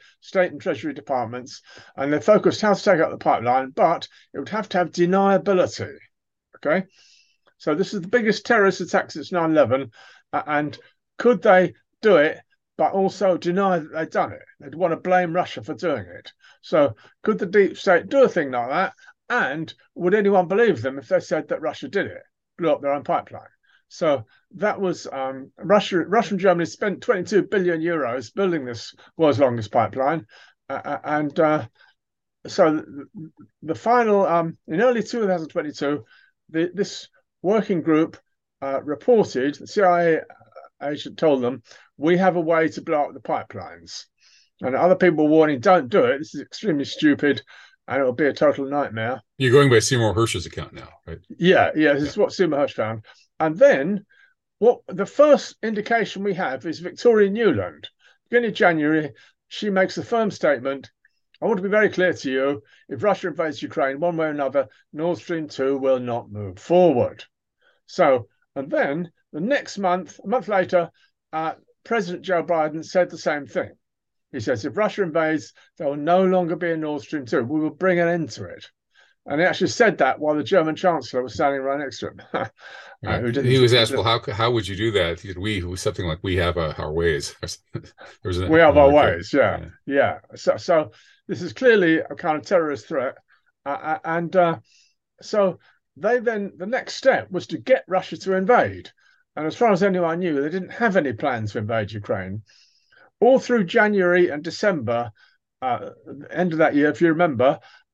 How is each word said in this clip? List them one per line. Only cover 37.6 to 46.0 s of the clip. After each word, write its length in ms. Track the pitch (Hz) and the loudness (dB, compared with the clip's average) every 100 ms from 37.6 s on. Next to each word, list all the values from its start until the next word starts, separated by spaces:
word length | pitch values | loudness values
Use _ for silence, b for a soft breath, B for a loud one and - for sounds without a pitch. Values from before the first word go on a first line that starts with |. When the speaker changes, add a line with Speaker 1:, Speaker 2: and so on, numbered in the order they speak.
| - 175 | 0 -2
Speaker 1:
group, 340 | 160 156 165 - _ _ _ _ | 0 2 0 -6 _ _ _ _
uh, 200 | 135 135 | -6 -6
reported, 720 | 135 147 - 226 - 127 139 | -6 -4 2 4 2 -2 -4
the 120 | 143 - | -6 -6
C 160 | 208 | 0
I 200 | 185 175 | 2 4
A 180 | 170 160 - - _ - - _ | 2 0 -4 -16 _ -20 -20 _
agent 340 | 143 147 135 - | -10 -8 -12 -2
told 260 | 160 135 | 2 2
them, 200 | 123 131 b b b - | 0 -6 b b b -4
"We 200 | 151 180 | 0 2
have 180 | 190 | 2
a 60 | 175 | 2
way 280 | 160 165 156 | 0 0 0
to 140 | - | -4
blow 200 | 151 151 | -2 -2
up 120 | 139 | -2
the 60 | 135 | -6
pipelines." 840 | - 135 - 101 82 85 82 - - b b b b _ | -6 -6 -6 -14 -14 -18 -18 -20 -20 b b b b _
And 140 | 123 | -4
other 220 | 131 175 180 | 2 4 4
people 280 | 180 156 | 4 4
were 60 | 151 | 4
warning, 300 | 160 151 131 | 6 4 4
"Don't 280 | 151 175 127 | 4 4 4
do 160 | 202 | 2